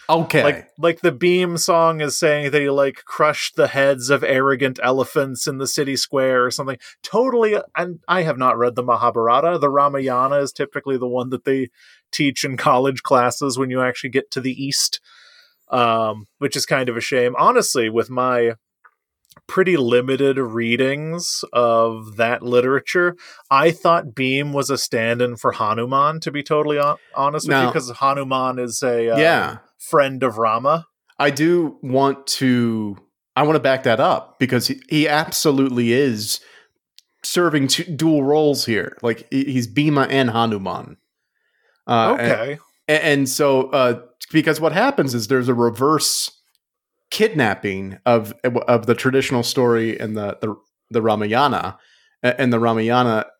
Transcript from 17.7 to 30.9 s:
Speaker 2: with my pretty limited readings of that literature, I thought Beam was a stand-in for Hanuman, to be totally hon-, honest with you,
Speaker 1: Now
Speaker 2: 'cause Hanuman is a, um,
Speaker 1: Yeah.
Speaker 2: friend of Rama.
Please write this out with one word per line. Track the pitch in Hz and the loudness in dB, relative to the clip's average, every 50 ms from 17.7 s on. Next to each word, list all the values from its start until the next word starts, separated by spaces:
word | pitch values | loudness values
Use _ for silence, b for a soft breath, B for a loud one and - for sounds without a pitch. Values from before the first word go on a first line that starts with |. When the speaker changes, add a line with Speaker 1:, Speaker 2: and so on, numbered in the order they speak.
| - 131 113 110 | 0 0 0 0
Speaker 2:
with | 110 117 113 - | 0 -2 -2 -2
my | 127 127 127 127 123 120 120 117 113 - _ _ _ _ _ _ _ _ _ _ _ _ _ _ - - _ - | -2 -2 -2 0 0 0 0 0 -2 -6 _ _ _ _ _ _ _ _ _ _ _ _ _ _ -20 -20 _ -6
pretty | - 190 190 185 175 | 0 0 2 2 2
limited | 151 123 117 123 123 123 131 135 127 139 139 135 135 | 2 2 2 2 2 2 0 0 0 2 0 0 0
readings | 131 113 110 117 117 117 117 123 131 131 139 147 156 160 165 175 175 - - - - - | -2 -4 -4 -4 -2 0 0 0 0 0 -2 -4 -6 -8 -8 -8 -6 -6 -6 -8 -8 -4
of | - 120 120 117 117 113 113 117 113 113 110 107 104 | 0 0 2 4 4 2 2 0 -2 -6 -12 -10 -4
that | 107 113 117 123 - - | -2 -2 -2 -2 -4 -2
literature, | 123 120 123 123 131 139 139 - - - 180 175 175 175 B B B B B B B | 0 2 2 2 2 0 -2 -2 -2 0 0 0 0 -2 B B B B B B B
I | 139 135 151 170 | 2 4 4 2
thought | 160 - - 175 165 170 156 131 110 | 2 2 2 2 2 2 0 -6 -6
Beam | 135 131 131 131 139 147 147 | -4 -2 -2 0 -2 -2 -2
was | 143 143 131 127 | -2 -2 -2 -2
a | 139 120 | -2 -4
stand-in | - - - 117 113 117 120 120 123 123 120 | -4 -4 -2 -2 0 0 0 0 -2 -2 -4
for | - - 127 | -2 -4 -2
Hanuman, | - - 113 104 107 117 120 127 135 135 143 151 160 160 | -2 -2 -2 -2 -2 -2 -2 -2 0 0 0 0 -2 -4
to | - 160 | -8 -8
be | 139 147 139 | -8 -6 -4
totally | - 156 151 151 151 151 143 | -2 0 0 0 0 0 0
hon-, | 143 147 151 - _ _ - | 0 -2 -2 -4 _ _ -6
honest | - 135 143 151 147 - 147 | -2 -2 -2 -2 -2 -2 0
with | 143 | 2
you, | 135 127 | 2 2
Speaker 1:
Now | 123 | 2
Speaker 2:
'cause | 123 156 127 127 | 0 -2 -4 -6
Hanuman | 117 - 135 139 139 139 139 131 131 131 127 127 127 127 | -6 -2 -2 0 0 -2 -4 -4 -2 -2 -2 -2 -4 -4
is | 123 120 117 - 143 | -6 -6 -6 -4 -2
a, | 123 120 117 117 113 | -2 0 0 0 0
um, | 113 - | 2 4
Speaker 1:
Yeah. | 156 165 165 117 90 71 64 - - _ _ - | 4 4 4 2 0 -4 -6 -12 -18 _ _ -20
Speaker 2:
friend | - - 165 151 139 135 135 127 135 | -8 0 2 2 2 2 0 -2 -2
of | 123 104 110 | -2 0 0
Rama. | 113 110 110 117 127 143 156 165 165 _ | 0 0 0 0 0 0 0 0 -2 _